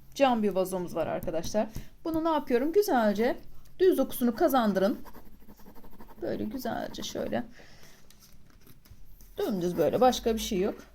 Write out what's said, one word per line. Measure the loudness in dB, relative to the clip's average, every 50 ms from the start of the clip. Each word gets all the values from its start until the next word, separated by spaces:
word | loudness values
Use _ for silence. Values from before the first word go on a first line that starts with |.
| -18 -8 0
Cam | 4 4 6 6 4 2
bir | 2
vazomuz | 2 2 0 0 0 -4 -4 -4 -2
var | -2 -2 -2
arkadaşlar. | -2 -4 -4 -2 -4 -2 -2 -2 0 0 0 -2 -4 -10 -12 -12 -12 -8 -6
Bunu | -2 -2 0 2
ne | 2
yapıyorum? | 2 0 0 2 2 2 2 2 4
Güzelce | 4 4 4 4 4 4 4 4 4 2 0 0 -2 -6 -10 -10 -10 -12 -8 -2 4
Düz | 4 6 6 6
dokusunu | 2 0 0 0 0 0 2
kazandırın. | 4 4 4 4 4 4 4 4 4 4 2 2 0 -6 -12 -12 -12 -12 -14 -14 -16 -18 -18 -18 -18 -18 -16 -14 -12 -12 -10 -10 -12 -12 -14 -14 -10
Böyle | -6 -6 -4 -4 -4
güzelce | -6 -6 -6 -6 -6 -6 -6 -6 -8 -8 -8 -8
şöyle. | -8 -6 -6 -6 -4 -2 -4 -4 -6 -12 -18 -20 -20 -20 -20 -20 -20 -20 -20 -20 -20 -20 -20 -20 -20 -20 -20 -20 -20 -20 -20 -20 -20 -20 -20 -20 -20 -20 -18 -16 -16 -16 -18 -18 -14 -8 -4
Dümdüz | -2 -2 0 0 0 0 0 2
böyle, | 2 2 4 6
başka | 4 4 4 4 0 -2 -2
bir | -2
şey | -2 -2 0 0
yok. | 0 0 -2 -6 -12 -20 -20